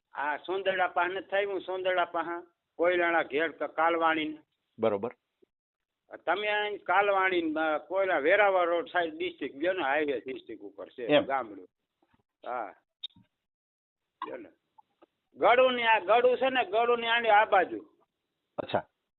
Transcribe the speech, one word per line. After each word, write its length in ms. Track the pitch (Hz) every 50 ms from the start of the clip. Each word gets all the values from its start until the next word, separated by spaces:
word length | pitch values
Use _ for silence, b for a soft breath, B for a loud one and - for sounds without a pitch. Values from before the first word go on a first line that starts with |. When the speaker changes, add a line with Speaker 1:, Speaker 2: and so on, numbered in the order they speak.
| _ _ -
Speaker 1:
આ 220 | - 139 151 147
સોંદરડા 500 | 135 - - 185 196 190 190 190 185 180
પાસે 280 | 180 - 180 175 180 190
નથી 140 | 190 180 -
થાય, 160 | 190 196 202
હું 160 | 202 196 180
સોંદરડા 440 | - - 185 185 185 185 185 180 170
પાસે 420 | 170 - 165 160 170 170 170 175 _ _ _ _ _ _
કોયલાણા 460 | - 165 175 180 175 170 170 170 165 143
ઘેર 260 | - 127 147 165 156
ક-, 180 | 147 - 151
કાલવાણી 580 | 143 - 156 160 170 170 165 165 160 160 160 151
ને. 140 | 156 156 - _ _ _ _ _ _ _ -
Speaker 2:
બરોબર. 360 | 110 110 104 98 101 120 - _ _ _ _ _ _ _ _ _ _ _ _ _ _ _ _ _ _ _ 104 - -
Speaker 1:
તમે 220 | 156 170 196 214 208
અહીં 340 | 208 208 208 208 208 180 -
કાલવાણી 600 | - 180 196 208 202 196 190 185 190 185 175 165
ને, 180 | 160 151 156
અ, 180 | 160 156 156 143
કોયલા 400 | - - 180 190 196 190 175 151
વેરાવળ 480 | 135 160 190 208 208 196 190 180 175
રોડ 220 | 170 170 170 156 -
સાઈડ 280 | - 180 175 160 156
ડિસ્ટ્રિક્ટ, 400 | 160 180 180 175 - 170 131 131
જો 160 | 139 156 180 190
ને, 100 | 185 147
હાઈવે 380 | 135 139 156 156 143 135 113
ડિસ્ટ્રિક્ટ 420 | - - 131 113 - - 113 95 101
ઉપર 260 | 98 - - 92 87
છે 160 | - - 120
Speaker 2:
એમ. 200 | 107 147 147 95
Speaker 1:
ગામડું. 440 | 123 135 135 123 107 101 95 90 - _ _ _ _ _ _ _ _ _ _ _ _ _ _ -
હા. 280 | - 120 123 107 92 85 _ _ _ _ _ - - _ _ _ _ _ _ _ _ _ _ _ _ _ _ _ _ _ _ _ _ _ - - -
જો 80 | 135
ને. 120 | 123 104 82 _ _ _ _ _ _ _ _ _ _ _ _ _ _ _ _ _
ગળું 380 | - 147 196 240 247 254 262 247
ની 80 | 247 233
આ, 160 | 226 226 208
ગળું 380 | 180 180 214 247 240 254 247
છે 140 | 240 254 262
ને, 140 | 262 254 226
ગળું 360 | 180 190 220 240 240 240 233
ની 60 | 233
આની 220 | 233 226 233 233 220
આ 160 | 208 208 220
બાજુ. 400 | 214 208 185 165 139 113 101 - _ _ _ _ _ _ _ _ _ _ _ _ _ _ -
Speaker 2:
અચ્છા. 280 | - - - 95 - _ _ _ _ _ _